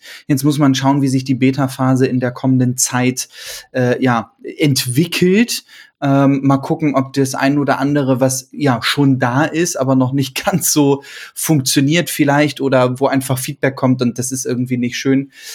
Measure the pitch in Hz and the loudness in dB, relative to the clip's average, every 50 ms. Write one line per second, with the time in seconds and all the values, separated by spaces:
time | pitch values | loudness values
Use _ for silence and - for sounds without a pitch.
0 | - - - - - - 147 131 135 151 139 147 151 135 131 131 139 135 139 143 | -18 -20 -20 -10 -4 -2 -2 0 2 0 2 2 2 2 2 2 2 0 2 2
1 | 135 135 131 131 131 - 131 123 131 131 131 147 139 131 - - 131 131 131 127 | 2 0 0 0 0 -2 0 0 2 2 2 0 -2 -2 -2 -2 0 2 2 2
2 | 131 123 123 127 127 123 127 - - 131 131 127 127 123 123 - - - 131 123 | 2 2 0 0 -2 -2 -4 -2 0 0 2 2 2 0 0 -2 -4 -2 -2 0
3 | 123 127 127 - - - - - - - - - - _ - 127 123 123 123 - | 0 0 -2 -2 -6 -12 -14 -18 -16 -16 -16 -16 -14 _ -4 -2 0 0 0 0
4 | 127 127 120 113 110 - _ _ - - - - 160 147 131 - - 127 120 135 | 2 2 2 0 -2 -6 _ _ -16 -12 -4 -2 0 0 0 0 -2 -2 0 0
5 | 170 165 - - 175 180 190 214 240 240 - - - _ - - - - _ _ | 0 0 0 0 2 4 4 4 2 0 -2 -8 -12 _ -20 -20 -20 -20 _ _
6 | 147 139 139 139 139 139 139 135 135 135 139 135 135 - 165 160 160 147 - 135 | -2 0 2 4 4 2 2 2 2 2 0 0 0 -2 -4 -2 0 0 0 0
7 | 131 131 - 139 135 131 131 - 135 135 143 147 139 139 127 - 135 143 147 147 | -2 -2 0 -2 -2 0 -2 -2 0 0 0 0 0 0 0 0 0 0 0 0
8 | 139 127 135 120 131 131 131 - - _ - - 147 143 123 113 - - - 143 | 2 2 2 2 2 0 0 -2 -8 _ -8 -2 0 0 0 0 -2 -2 0 2
9 | 143 139 131 127 135 120 120 135 160 - 147 160 180 170 - 131 131 131 131 131 | 2 2 2 2 0 0 0 0 0 0 0 -2 -2 -2 -2 -2 0 2 2 2
10 | 131 127 135 139 135 131 - - - 202 185 165 - - - 147 143 139 139 139 | 2 0 0 -2 -2 -4 -6 -6 -4 -2 -2 0 0 0 2 2 4 4 2 0
11 | - - - - - - - - - - 160 143 131 - - 147 135 143 160 175 | -2 -8 -18 -18 -18 -16 -12 -6 -2 0 0 0 0 0 0 2 2 2 2 2
12 | 170 - - - 147 143 139 147 151 147 - - 135 135 135 127 127 127 127 123 | 0 0 -2 0 2 2 2 2 2 0 -2 -2 -2 0 2 2 2 2 0 0
13 | 135 127 131 135 131 - 131 131 - - 143 - - 131 131 - 135 127 127 127 | 0 0 0 0 0 -2 -4 -4 -4 -8 -6 -2 -2 -2 -2 0 0 2 2 2
14 | 127 120 113 - 117 - 131 127 - 117 123 120 127 127 127 123 120 120 - - | 0 -2 -2 -4 -6 -6 -6 -6 -6 -4 -4 -4 -4 -2 -2 -2 -2 -4 -4 -2
15 | - 139 135 139 139 - - - - - | 0 0 2 0 0 -4 -10 -20 -18 -18